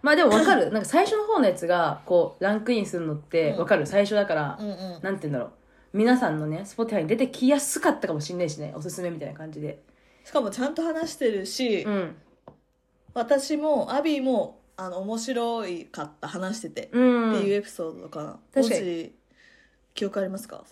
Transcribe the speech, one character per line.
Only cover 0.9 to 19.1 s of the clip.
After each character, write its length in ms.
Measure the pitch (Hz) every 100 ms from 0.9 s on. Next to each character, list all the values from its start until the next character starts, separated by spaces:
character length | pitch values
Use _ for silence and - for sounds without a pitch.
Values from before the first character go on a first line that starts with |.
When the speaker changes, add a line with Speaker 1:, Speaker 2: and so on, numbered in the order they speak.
| 311
Speaker 1:
初 120 | 392 427
の 80 |
方 140 | 427 427
の 80 | 220
や 80 |
つ 140 | - 170
が、 340 | 180 160 147
こ 320 | - 180 165 -
う、 60 |
ラ 80 | 190
ン 100 | 214
ク 100 | 220
イ 80 | 240
ン 40 |
す 140 | 196 175
る 80 | 165
の 80 |
っ 20 | 147
て 360 | - 165 156
わ 120 | 139
か 120 | 123 185
る。 60 |
Speaker 2:
う 20 |
ん。 20 | 147
Speaker 1:
最 180 | 196
初 100 | 202
だ 120 | 214 202
か 80 |
ら、 240 | 160 147 -
Speaker 2:
う 20 |
ん 60 | 208
う 40 |
ん。 280 | 185 185 170
Speaker 1:
な 120 | 185
ん 60 | 190
て 100 | 156
言 0 |
う 0 |
ん 40 |
だ 60 | 139
ろ 80 | 117
う。 60 | - _ _ _
皆 240 | 196 226 254
さ 100 | 220
ん 120 | 156
の 80 | 151
ね、 160 | 156 202
Spotify 360 | - 226 208
に 40 | 156
出 100 | 226
て 120 | 262
き 180 | - 254
や 140 | 285
す 200 | 285 -
か 100 | 359
っ 100 | -
た 80 | 175
か 40 |
も 80 | 151
し 140 | 147
ん 40 | 175
な 60 |
い 60 | 170
し 80 | 151
ね。 160 | 151 -
お 60 |
す 80 | 151
す 100 | 165
め 100 | 175
み 80 | 165
た 60 | 151
い 20 |
な 60 |
感 160 | 147 160
じ 80 | 156
で。 200 | 151 - _ _ _ _
Speaker 2:
し 80 | -
か 80 | 302
も 100 | 220
ち 100 | 196
ゃ 80 | 262
ん 60 |
と 80 | 320
話 300 | 330 320 320
し 40 | -
て 140 | 254
る 160 | 202 196
し、 380 | - 254 202
Speaker 1:
う 60 | 214
ん。 260 | 202 170 - _ _ - _ _ _ _ _ _
Speaker 2:
私 420 | - 233 277 269 294
も、 380 | 302 277 -
ア 80 | 254
ビ 160 | 311 285
ー 40 |
も、 380 | 262 233 175 - _ -
あ 140 | 185
の、 80 | 180
面 180 | 196 226
白 480 | 226 240 233 233 196
い 180 | 170 -
か 160 | -
っ 80 | 151 -
た、 60 | 143
話 320 | 175 185 220
し 20 |
て 80 | 165
て、 200 | - -
Speaker 1:
う 80 | 240
ん。 380 | 254 240 226 214
Speaker 2:
っ 20 |
て 60 | 202
い 60 |
う 20 |
エ 80 | 202
ピ 80 | 208
ソ 200 | - 165
ー 120 | 170
ド 60 | 180
か 160 | 160
な。 160 | 151 - _
Speaker 1:
確 160 | 269 233
か 60 |
に。 60 | 240
Speaker 2:
も 60 | 185
し、 280 | 170 -